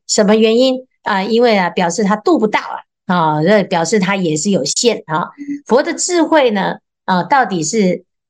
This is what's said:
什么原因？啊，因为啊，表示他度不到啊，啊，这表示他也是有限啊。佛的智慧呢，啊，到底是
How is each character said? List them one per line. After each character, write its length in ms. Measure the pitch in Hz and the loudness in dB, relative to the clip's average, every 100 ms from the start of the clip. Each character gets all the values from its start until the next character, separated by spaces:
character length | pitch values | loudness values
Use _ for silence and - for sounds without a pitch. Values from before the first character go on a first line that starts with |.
| - | -4
什 180 | - | 0
么 120 | 202 220 | 2 4
原 200 | 220 226 | 4 4
因？ 300 | 262 254 254 _ | 2 0 -8 _
啊， 200 | - 202 | -4 -4
因 200 | 202 226 | 0 2
为 160 | 240 208 | 2 2
啊， 100 | 175 | 0
表 220 | 170 175 | 0 -2
示 120 | 170 | 0
他 120 | 196 214 | 0 0
度 220 | 370 302 | 0 2
不 80 | 214 | 2
到 140 | 277 - - - _ - | -2 -4 -12 -16 _ -4
啊， 80 | |
啊， 280 | 180 156 151 | 0 0 0
这 200 | 165 208 | 2 2
表 200 | 180 170 | 2 -2
示 140 | 165 220 | 0 0
他 180 | 185 196 | 0 -2
也 200 | 175 156 | -2 -2
是 140 | 202 | -2
有 140 | 185 | -2
限 380 | - - 233 214 - | -2 -2 -2 -2 -4
啊。 240 | 156 - - 285 285 - | -6 -6 -10 -12 -12 0
佛 160 | 233 | 0
的 100 | 311 | 0
智 300 | - - 349 | -4 -2 -2
慧 280 | 320 320 254 | 2 2 2
呢， 260 | 208 170 - _ _ | 0 -4 -6 _ _
啊， 180 | - 185 | -4 -2
到 200 | 175 277 | 0 0
底 180 | 240 185 | 0 -2
是 420 | 151 226 190 175 - _ _ | -4 0 0 -2 -8 _ _